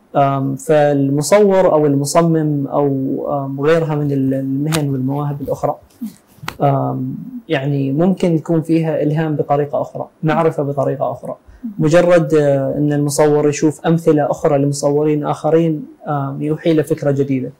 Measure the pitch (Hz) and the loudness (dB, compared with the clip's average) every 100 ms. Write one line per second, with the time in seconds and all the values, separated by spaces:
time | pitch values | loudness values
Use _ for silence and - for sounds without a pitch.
0 | _ 156 139 139 135 139 - 151 147 143 | _ 0 2 0 -2 -4 0 2 4 2
1 | 139 143 147 202 208 190 180 151 151 139 | 0 0 2 4 4 4 4 4 2 2
2 | 139 170 170 160 151 143 139 147 143 135 | 2 2 4 2 0 -2 -2 0 0 0
3 | 135 139 - 143 135 135 143 165 156 151 | -4 -4 -4 -4 -4 -2 2 2 0 -2
4 | 147 139 135 135 135 135 151 160 143 135 | 0 0 0 -2 -2 -2 -2 -2 -2 -2
5 | 131 143 147 143 139 - 139 151 _ - | -2 -4 -4 -6 -6 -4 -4 -4 _ -14
6 | 214 - _ - - - 143 139 131 131 | -14 -14 _ -16 -14 -2 0 0 -2 -4
7 | 131 139 170 254 - 147 139 143 135 139 | -6 -8 -12 -12 -4 -4 -2 -2 -2 0
8 | 185 180 180 165 160 165 156 165 160 143 | 0 2 0 0 0 -2 0 0 0 -2
9 | 147 151 160 147 156 143 143 123 - 139 | -2 0 -2 -2 0 0 0 -4 -6 -10
10 | - - 156 156 160 151 143 139 135 139 | -14 -4 -2 2 0 0 -4 -2 -2 -2
11 | 131 120 - - _ - 233 - 156 175 | -6 -6 -12 -16 _ -16 -12 -2 2 4
12 | 175 175 156 156 143 139 135 135 147 147 | 6 4 4 2 2 2 0 -2 0 0
13 | 147 143 151 147 147 143 156 - 170 165 | 0 2 2 4 2 2 -2 0 0 2
14 | 165 151 143 - 165 139 143 143 147 147 | 4 2 2 -2 -2 0 0 0 0 0
15 | 151 151 147 143 156 160 165 151 - - | 0 0 -2 -4 0 2 2 -2 -8 -14
16 | - 147 139 143 147 156 175 156 147 151 | -6 -4 -4 -6 -4 -2 0 0 0 -2
17 | 143 139 135 131 135 | -2 0 0 -2 -6